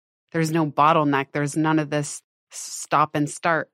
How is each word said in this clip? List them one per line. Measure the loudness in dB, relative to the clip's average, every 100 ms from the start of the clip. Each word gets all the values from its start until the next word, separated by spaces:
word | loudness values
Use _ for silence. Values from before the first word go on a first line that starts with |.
| _ _ _
There's | -4 0
no | 0 0
bottleneck. | 2 4 4 2 0 -2
There's | -4 -4 0
none | 0 0
of | 0
this | -2 -4 -10 _ _ _
stop | -16 -14 -14 -2 0 2 0
and | -4
start | -4 -2 -2 -4